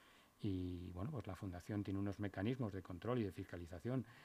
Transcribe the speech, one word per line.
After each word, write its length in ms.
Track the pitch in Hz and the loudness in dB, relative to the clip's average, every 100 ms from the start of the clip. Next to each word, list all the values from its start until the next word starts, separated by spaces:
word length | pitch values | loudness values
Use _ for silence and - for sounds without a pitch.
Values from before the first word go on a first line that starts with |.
| - - - - | -20 -20 -20 -2
Y, 520 | 107 92 90 87 90 | 0 2 0 -2 -4
bueno, 200 | 90 135 | -2 -2
pues 160 | 139 101 | -2 -4
la 80 | 90 | -4
fundación 480 | 98 87 - 104 | -4 -4 0 0
tiene 160 | 101 98 | 2 2
unos 180 | 101 98 | 2 2
mecanismos 540 | 101 - 104 127 110 | 0 2 2 4 2
de 100 | 95 | 0
control 380 | 90 87 107 127 | -6 -4 2 4
y 40 | |
de 80 | 98 | 2
fiscalización 720 | 90 95 87 85 87 117 131 - - | 0 -6 -6 -6 -4 0 0 0 -8